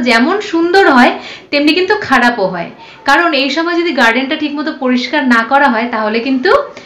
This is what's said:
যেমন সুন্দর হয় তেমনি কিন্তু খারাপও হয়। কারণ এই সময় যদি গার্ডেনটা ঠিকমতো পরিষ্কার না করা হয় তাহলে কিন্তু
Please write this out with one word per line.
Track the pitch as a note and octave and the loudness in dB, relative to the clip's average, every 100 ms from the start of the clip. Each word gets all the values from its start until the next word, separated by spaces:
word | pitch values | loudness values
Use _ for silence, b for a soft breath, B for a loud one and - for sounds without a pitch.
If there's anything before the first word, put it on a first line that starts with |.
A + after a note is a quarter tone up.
| B3 | 2
যেমন | A#3 C4 G4 G#4 | 2 2 0 -2
সুন্দর | E4 E4+ F#4+ F4 C4 | -2 2 4 4 6
হয় | C#4+ F4+ B B B | 4 2 B B B
তেমনি | C#4+ D4 D#4+ | 0 2 2
কিন্তু | F#4+ G#4 - | 0 -2 0
খারাপও | C4 A#3+ A#3+ F#3+ | 0 0 0 -2
হয়। | F3+ E3+ - B B - | -4 -10 -14 B B 0
কারণ | C#4+ F4 C#4+ | 0 2 0
এই | C#4 C#4+ | -2 -2
সময় | E4+ E4+ | -2 0
যদি | F4 C4+ | -2 0
গার্ডেনটা | A3+ A3+ C4 D4+ | 0 0 -2 -4
ঠিকমতো | D4 D4 D4+ D4+ | -4 -4 -6 -4
পরিষ্কার | B3+ B3 B3 D4+ C4+ | -2 0 -2 -2 2
না | A#3 A3+ | 0 2
করা | C#4 C#4+ | 2 2
হয় | A3+ A#3+ | 0 -2
তাহলে | A3+ G#3+ A3+ B3+ | -2 -2 -2 -2
কিন্তু | C4 F4+ C5+ - B | -2 2 2 0 B